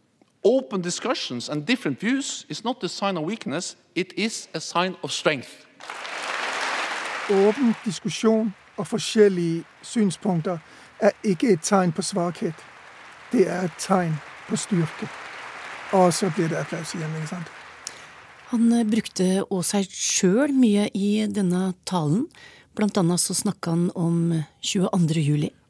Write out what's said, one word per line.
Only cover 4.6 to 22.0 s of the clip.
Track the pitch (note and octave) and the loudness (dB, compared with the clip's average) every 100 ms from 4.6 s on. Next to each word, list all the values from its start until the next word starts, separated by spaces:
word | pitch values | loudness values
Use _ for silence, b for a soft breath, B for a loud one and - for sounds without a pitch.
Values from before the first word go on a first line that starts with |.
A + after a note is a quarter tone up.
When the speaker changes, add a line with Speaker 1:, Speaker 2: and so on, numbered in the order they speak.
Speaker 1:
sign | - E3+ F#3 - | -4 -2 -2 -4
of | C#3+ | -8
strength. | - E3+ C#3+ A2+ - - - - - - - - - - - - - - - - - - | -2 0 0 -4 -18 -20 -20 -14 -12 -10 -8 -6 -6 -4 -4 -4 -4 -6 -6 -8 -6 2
Speaker 2:
Åpen | G4 G3+ G#3+ A#3 G#3+ | 4 6 6 2 2
diskusjon | G#3+ D#3+ F#3+ - A3 A3 A3 - - - | -2 -4 -4 0 2 4 0 -6 -12 -10
og | E3+ | -6
forskjellige | A3 - A3 G#3 F3+ E3+ E3 - - | -4 0 6 6 6 0 -2 -6 -16
synspunkter | - A#3+ G3+ - G#3 E3+ E3+ E3 - B B B | -6 2 2 2 0 0 0 -4 -8 B B B
er | G3+ - | 2 2
ikke | A3 F3 B3+ | 0 2 4
et | F3 | 2
tegn | - G3 F3+ | 4 2 4
på | D#3+ | 0
svakhet. | - F#3+ F3 - G3 - - - - - - - - | -2 -2 -2 -2 -6 -6 -14 -20 -20 -20 -20 -20 -2
Det | B3 F3 | 2 2
er | F3 | 0
et | F3+ - | -4 -4
tegn | - F#3+ E3+ D3+ - - - | 0 2 2 -2 -6 -16 -6
på | A3 | -6
styrke. | - F3+ D#3+ - - - - - - - - - - | 0 0 0 -4 -12 -12 -14 -14 -14 -14 -14 -14 0
Og | F#3+ F3+ | 4 6
så | - G3 | 4 0
blir | F3 E3 | 0 0
det | D#3 | -2
applaus | D#3 E3 D#3+ | -4 -8 -8
igjen, | F3 D#3 D#3 | -6 -6 -6
ikke | D#3 | -6
sant? | F3+ E3 - - - - B B B B - - | -8 -10 -14 -20 -16 -16 B B B B -20 -6
Speaker 3:
Han, | A#3 A#3 | 0 2
eh, | A#3 A3 | 4 2
brukte | G#3+ - - F#3 F#3+ - | 0 -2 0 2 2 0
også | F#3 E3 | -2 0
seg | G3+ F#3 | 0 -2
selv | - - - F#3 G#3+ D4 | -4 -2 2 4 4 4
mye | C4 A#3 G3+ G#3 | 4 6 4 2
i | F#3+ G3+ G#3+ G#3+ | 0 0 2 0
denne | G3+ F3+ F3+ F#3+ F3+ - | 0 0 2 0 -4 -4
talen. | F3+ | 0